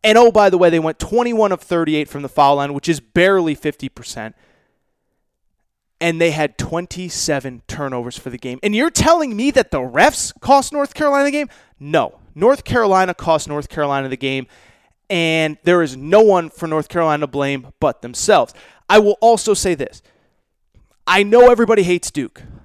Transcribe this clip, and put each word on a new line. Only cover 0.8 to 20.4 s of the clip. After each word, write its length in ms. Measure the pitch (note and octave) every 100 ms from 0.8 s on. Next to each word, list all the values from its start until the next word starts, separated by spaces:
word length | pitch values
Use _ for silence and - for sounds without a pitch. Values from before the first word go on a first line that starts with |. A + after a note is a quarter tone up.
| D#3+ -
twenty-one 520 | - A3+ A#3+ A3+ G#3
of 100 | F3+
thirty-eight 480 | - E3+ D#3+ D3+ D3
from 120 | C#3+
the 80 | C#3
foul 280 | - C#3 C#3+
line, 160 | C#3+
which 160 | C#3+ -
is 100 | D3+
barely 560 | _ F3 F#3 G3 E3 C#3+
fifty 340 | D3+ - C3+
percent. 460 | - A#2 - A2 _ _ _ _ _ _ _ _ _ _ _ _ _ _ _ _ _
And 180 | E3+ E3
they 120 | E3+
had 260 | D#3 D3+ -
twenty-seven 1040 | - E3 F3+ F3+ F3+ - - C#3+ C3 A#2+ -
turnovers 500 | - C#3 B2+ A#2+ -
for 120 | C3+
the 80 | A#2+
game. 220 | B2+ B2
And 140 | G#3 G#3+
you're 160 | D#4+
telling 440 | - D#4 E4+ D4 G#3
me 160 | C4+
that 200 | C#4 -
the 80 | D3
refs 580 | B2+ C3 B3+ - - -
cost 320 | - C#4 C4
North 200 | D4 C#4+
Carolina 300 | - D4 C#4
the 80 | C#4+
game? 180 | C#4+ C#4+ _ _ _
No. 400 | C#3+ D#3 A2 _ _ D3
North 300 | G#3+ C#4 -
Carolina 480 | B3 G#3+ F#3+ F#3
cost 340 | E3+ - D#3+ E3+
North 220 | D3 C#3+
Carolina 400 | - C#3+ C#3 C3+
the 80 | B2+
game, 300 | C3+ C3+ B2+ _ _ _ _ _ _
and 480 | F3+ E3 D#3+ D#3 D3+
there 180 | F3 F3
is 140 | D#3 C3
no 260 | D3 G3+
one 280 | A3 F#3 D#3+
for 180 | - E3
North 220 | D#3 D3
Carolina 320 | F3 D#3+ D3
to 60 | D3
blame 400 | C#3+ C#3 C#3 B2+ _
but 220 | C#3+ -
themselves. 520 | A#2+ B2 - F#3 A#2+ - - _ -
I 100 | G#3
will 180 | G#3 G#3
also 320 | A3+ A3+ -
say 200 | G3 F#3+
this. 300 | D#3 C3+ - _ _ _ _